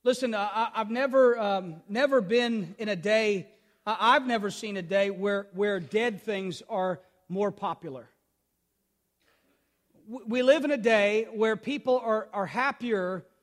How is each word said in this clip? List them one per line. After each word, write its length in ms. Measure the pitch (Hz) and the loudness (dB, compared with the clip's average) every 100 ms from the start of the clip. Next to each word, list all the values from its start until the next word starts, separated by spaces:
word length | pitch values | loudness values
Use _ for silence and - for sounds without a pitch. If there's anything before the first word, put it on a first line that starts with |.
Listen, 300 | 240 247 254 | 0 0 -2
uh, 160 | 214 202 | -2 -4
I, 180 | 208 226 | -2 -4
I've 160 | 220 214 | -4 -4
never, 480 | 240 269 262 247 240 | -2 0 4 4 4
um, 440 | 202 196 185 160 - | 0 -2 -4 -14 -6
never 320 | 208 285 269 | -2 2 2
been 540 | 185 240 240 226 165 - | 2 0 2 -2 -6 -8
in 120 | 214 | -6
a 40 | |
day, 540 | 190 202 220 214 196 - _ _ _ - | -4 0 2 2 -2 -6 _ _ _ -6
uh, 100 | 214 | 0
I've 280 | 220 285 254 | 4 4 2
never 240 | 233 202 | -2 -2
seen 260 | 185 214 196 | -8 -8 -8
a 60 | |
day 260 | 170 190 202 | -2 0 0
where, 380 | 185 202 202 202 | -2 -2 -2 -6
where 260 | 180 208 196 | -4 -2 -2
dead 400 | 143 214 240 196 | -2 -2 -2 -4
things 420 | - 196 190 165 - | -6 -4 -6 -8 -6
are 320 | 214 185 180 _ _ _ | -4 -2 -4 _ _ _
more 200 | 185 202 | -4 -4
popular. 600 | 196 196 160 165 131 113 _ _ _ _ _ _ _ _ _ _ _ _ _ _ _ _ _ _ _ 214 | -4 -8 -8 -12 -14 -18 _ _ _ _ _ _ _ _ _ _ _ _ _ _ _ _ _ _ _ -16
W-, 200 | 254 233 | -12 -4
we 140 | 247 | 4
live 240 | 254 302 285 | 6 6 4
in 40 | |
a 60 | 285 | 0
day 500 | 220 220 202 214 220 | 4 4 4 2 -2
where 240 | 220 220 220 | 0 0 0
people 420 | 220 277 262 247 | -4 -4 0 0
are, 280 | 226 220 214 | 0 -2 -2
are 100 | 202 | -6
happier 800 | 185 180 277 - 240 208 180 185 - _ | -4 -2 -2 -2 -2 -2 -2 -6 -12 _